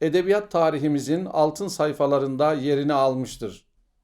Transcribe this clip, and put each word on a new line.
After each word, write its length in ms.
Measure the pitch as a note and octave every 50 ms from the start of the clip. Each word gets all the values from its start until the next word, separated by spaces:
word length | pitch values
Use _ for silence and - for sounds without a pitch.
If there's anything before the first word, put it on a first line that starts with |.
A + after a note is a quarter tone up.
edebiyat 500 | D#3+ D#3+ D#3 F#3 F3 F#3+ G3+ G#3 G3+ -
tarihimizin 720 | - E3+ E3 D#3+ D3+ C3+ C#3+ D3+ D3 C#3 C#3+ C3+ D#3 F3+ F#3+
altın 440 | - - D#3 D3+ D#3 D#3 - G3+ F3+
sayfalarında 840 | F#3 - D3+ D3+ C#3 - C#3+ C#3 C#3+ C3+ C#3 C#3 C3 C3 D3 D#3
yerini 400 | D#3 C#3 C3 D3 C#3+ C3+ D3+ D3
almıştır. 720 | D3 C3+ C3+ C3+ B2+ C3 B2 A2+ - - A#2 G2 F#2 - _ _ _ _ _ _ _ _